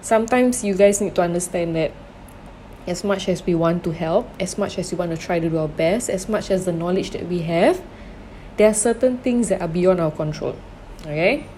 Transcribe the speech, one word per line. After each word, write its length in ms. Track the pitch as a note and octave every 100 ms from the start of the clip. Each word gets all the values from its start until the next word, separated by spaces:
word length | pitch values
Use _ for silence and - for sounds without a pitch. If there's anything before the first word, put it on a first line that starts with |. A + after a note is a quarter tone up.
Sometimes 640 | - A3+ A3+ B3+ B3 B3
you 100 | G3+
guys 260 | F#3 G3+ G3+
need 140 | G3
to 80 | D#3+
understand 540 | F3 E3+ F3 F#3 E3+ E3
that 160 | D#3+ - - - - - - - - - -
as 160 | F3
much 240 | G3+ G3 F#3
as 180 | F3+ -
we 80 |
want 300 | E3+ E3 E3+
to 80 | F3
help, 360 | D#3 D#3+ F#3 B3 -
as 180 | F#3+ -
much 180 | G3+ -
as 140 | F3
we 80 | F3
want 140 | F3
to 40 | E3
try 220 | - F3
to 100 | E3
do 100 | D#3+
our 100 | D#3
best, 420 | D3+ E3 G#3+ -
as 180 | F#3+ -
much 220 | G#3 -
as 140 | F#3+
the 80 | F#3
knowledge 400 | E3 E3+ F#3 -
that 160 | - E3+
we 140 | F3+
have, 380 | D#3+ E3 A3+ F#4 - - - - - - - -
there 120 | G#3
are 40 |
certain 440 | G#3+ A#3+ A3+ B3+ B3
things 320 | B3+ A#3+ G#3
that 100 | F#3
are 60 | E3+
beyond 320 | E3+ F3+ F#3
our 100 | D#3+
control, 460 | D3+ D3+ D3+ - - - - - -
okay? 440 | - D3+ F3+ C#4+ -